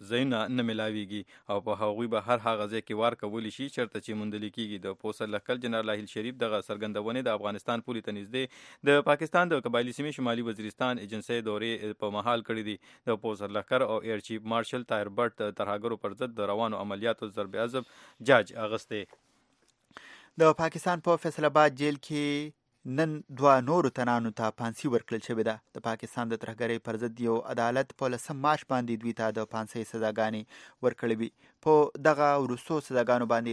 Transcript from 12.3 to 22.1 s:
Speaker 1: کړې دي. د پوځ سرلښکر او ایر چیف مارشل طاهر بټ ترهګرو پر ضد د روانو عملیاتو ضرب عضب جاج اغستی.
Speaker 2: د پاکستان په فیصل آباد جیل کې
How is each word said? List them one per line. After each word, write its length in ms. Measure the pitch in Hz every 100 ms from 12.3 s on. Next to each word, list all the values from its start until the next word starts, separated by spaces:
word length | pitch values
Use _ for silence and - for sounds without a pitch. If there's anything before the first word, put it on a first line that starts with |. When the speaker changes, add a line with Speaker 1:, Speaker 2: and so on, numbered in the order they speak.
| 120 -
Speaker 1:
کړې 160 | 113 107
دي. 100 | 101 - - -
د 100 | 107
پوځ 120 | 113 101
سرلښکر 400 | 101 101 - 127
او 160 | 113 107
ایر 260 | 110 107 -
چیف 160 | 113 110
مارشل 320 | 117 110 127 117
طاهر 180 | 110 104 101
بټ 340 | 120 - 104 95
ترهګرو 360 | 101 104 117 110
پر 100 | 104 101
ضد 160 | 127 113
د 80 | 101
روانو 260 | 104 113 101
عملیاتو 440 | 101 98 113 110 107
ضرب 240 | 107 98 98
عضب 260 | 117 131 117 - - -
جاج 340 | 117 123 98 117 107
اغستی. 360 | 110 - 107 92 - _ _ _ _ _ _ _ - - - - -
Speaker 2:
د 160 | 160 151
پاکستان 440 | 160 170 185 175 175
په 120 | 165
فیصل 240 | 165 151 151
آباد 260 | 151 151 131
جیل 160 | 147 143
کې 480 | -